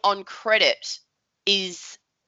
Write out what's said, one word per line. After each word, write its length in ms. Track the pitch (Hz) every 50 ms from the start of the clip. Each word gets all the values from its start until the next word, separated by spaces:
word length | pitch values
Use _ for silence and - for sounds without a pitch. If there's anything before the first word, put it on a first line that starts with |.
| -
on 200 | 202 196 196 185
credit 760 | - - - - 226 214 214 180 135 - - - - - - _ _ _ _ _ _ _ _ _
is 520 | 196 202 196 190 185 175 - - - - - _ _ _ _ _